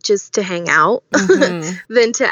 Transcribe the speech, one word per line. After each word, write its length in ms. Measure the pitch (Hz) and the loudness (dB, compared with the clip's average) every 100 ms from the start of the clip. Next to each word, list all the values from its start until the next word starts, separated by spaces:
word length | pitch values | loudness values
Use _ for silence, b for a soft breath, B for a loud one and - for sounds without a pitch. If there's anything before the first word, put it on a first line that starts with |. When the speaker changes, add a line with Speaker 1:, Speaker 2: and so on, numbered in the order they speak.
Speaker 1:
just 320 | - 202 - | -2 -2 -2
to 80 | - | -6
hang 260 | 190 175 170 | -4 -4 0
out 360 | 160 160 247 - | 2 2 0 -2
<laughs> 40 | |
Speaker 2:
Mm-hmm. 840 | 202 190 359 180 175 160 185 - | -2 2 2 2 -2 -8 -10 -2
Speaker 1:
than 180 | 233 226 | 0 0
to 120 | 240 247 | 0 0